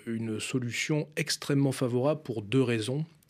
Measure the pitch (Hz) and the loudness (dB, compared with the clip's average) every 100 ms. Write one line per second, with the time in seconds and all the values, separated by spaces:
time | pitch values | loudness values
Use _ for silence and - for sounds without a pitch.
0 | - 113 113 107 - 131 120 110 - 151 | -2 -4 -2 -4 -2 -2 -2 -2 0 0
1 | 147 - 156 - - 139 139 127 127 123 | 0 -4 -4 -4 0 4 4 2 0 2
2 | 135 151 - 113 101 131 123 113 107 139 | 2 0 -4 -6 0 2 4 2 0 -2
3 | 160 - - | -4 -10 -20